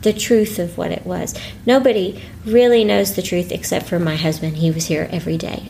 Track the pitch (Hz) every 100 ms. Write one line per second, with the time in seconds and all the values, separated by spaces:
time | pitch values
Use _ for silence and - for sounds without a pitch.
0 | 214 214 - 233 214 - 175 170 170 170
1 | - 180 - - - - - 262 262 214
2 | 185 - - - 220 226 247 233 214 202
3 | 196 196 185 175 175 175 - 185 170 175
4 | 165 156 165 156 160 156 165 160 - 156
5 | 165 170 170 160 - - -